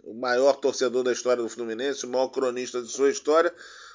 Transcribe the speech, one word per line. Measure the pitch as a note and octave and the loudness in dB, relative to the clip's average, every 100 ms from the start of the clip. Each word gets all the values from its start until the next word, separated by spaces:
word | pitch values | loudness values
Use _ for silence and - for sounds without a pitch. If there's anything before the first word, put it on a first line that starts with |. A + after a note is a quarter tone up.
o | - | -16
maior | A2 B2+ B2 C#3 | -8 -2 4 4
torcedor | C3+ C#3 - B2+ A#2+ | 4 0 0 0 2
da | B2+ | 0
história | A#2+ B2+ B2 | 0 0 0
do | A2+ | 0
Fluminense, | A2+ A#2 A2 C3+ C3+ B2+ | -6 -8 -4 -4 -6 -4
o | |
maior | B2+ C3 | -2 -2
cronista | C3+ C3 B2 B2+ B2 | 0 -2 -2 -6 -6
de | A2+ | -6
sua | B2 C#3 | 0 2
história, | C3 - D#3 E3+ - - - - | 2 2 4 2 -2 -12 -20 -20